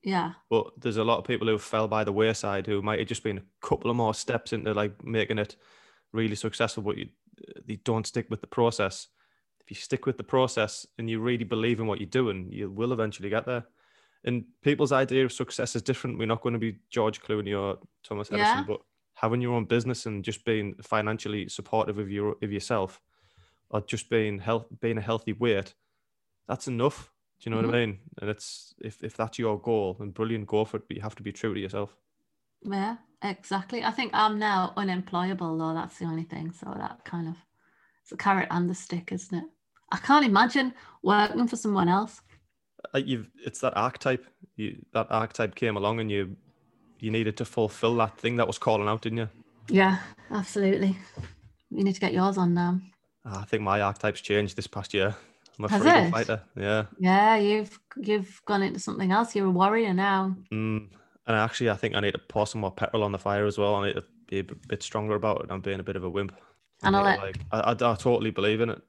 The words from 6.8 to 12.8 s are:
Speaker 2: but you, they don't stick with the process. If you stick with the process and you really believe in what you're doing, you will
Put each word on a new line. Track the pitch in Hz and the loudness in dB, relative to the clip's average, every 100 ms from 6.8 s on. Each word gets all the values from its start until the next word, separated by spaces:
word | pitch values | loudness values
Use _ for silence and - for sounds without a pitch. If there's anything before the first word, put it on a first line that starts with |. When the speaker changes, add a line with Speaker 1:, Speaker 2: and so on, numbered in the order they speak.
Speaker 2:
but | 101 - | -6 -6
you, | - _ _ _ - - - | -8 _ _ _ -20 -20 -12
they | 107 | -8
don't | - 113 107 | -2 -2 -2
stick | - - | -6 -4
with | 110 | -8
the | - | -6
process. | - 117 113 98 - - _ _ _ _ _ | 2 2 2 -2 -2 -16 _ _ _ _ _
If | _ | _
you | 101 | -16
stick | - 131 - | -6 -4 -2
with | 123 | -6
the | |
process | 117 131 127 - 107 - - - | 0 2 2 2 -2 -4 -16 -10
and | 113 | -4
you | 113 | -2
really | 117 120 | -2 -2
believe | 110 113 113 110 | -2 -2 0 0
in | 110 | -2
what | 98 | -4
you're | 104 | -2
doing, | 131 120 95 92 | 0 0 -2 -8
you | 101 101 | -8 -8
will | 98 | -4